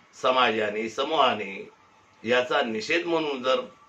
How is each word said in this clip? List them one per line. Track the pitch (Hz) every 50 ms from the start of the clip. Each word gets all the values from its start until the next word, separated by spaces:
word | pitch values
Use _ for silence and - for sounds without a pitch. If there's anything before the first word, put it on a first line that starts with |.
| _ _ _
समाजाने, | - - 127 123 131 123 117 110 110 107 104 101 110 113 110
समूहाने | - 135 143 151 160 147 131 123 113 107 101 98 - 147 139 - - _ _ _ _ _ _ _ _ _ -
याचा | 110 123 127 123 - 151 143
निषेध | 131 117 110 110 110 135 160 170 170
म्हणून | 170 165 160 156 147 139 123 123
जर | 131 131 123 123 - - - -